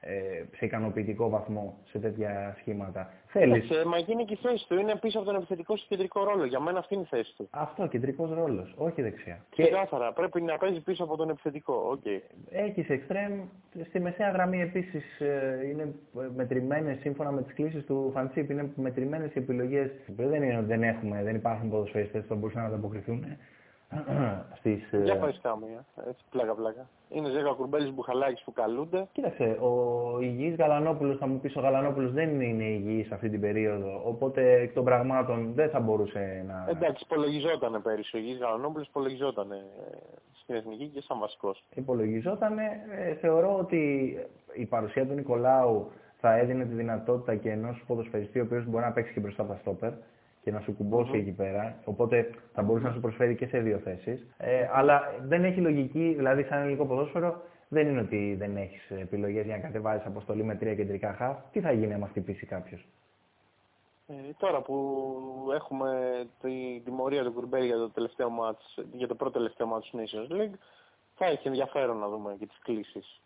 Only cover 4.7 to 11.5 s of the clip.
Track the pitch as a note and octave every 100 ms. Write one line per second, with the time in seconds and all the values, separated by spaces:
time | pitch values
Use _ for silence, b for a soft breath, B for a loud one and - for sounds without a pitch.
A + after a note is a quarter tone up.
4.7 | F3 G#3 G#3 A3+ G#3 G3 G3 E3+ F3 E3+
5.7 | G#3+ - F#3+ F#3 G3+ G3+ G3+ D3 C3 D#3
6.7 | F#3 - G3+ E3 B2 A2 - G2+ C#3+ D#3+
7.7 | - F3+ A#2+ C3 C3+ E3 D#3+ E3 G#2 F2+
8.7 | - D#3 E3 A#2 - - E2+ - - D#3+
9.7 | F#3+ F#3+ C3+ A#2 - F3+ F3 E3+ D3+ F#3+
10.7 | E3+ D#3 E3+ E3+ D#3 D#3+ D3 D#3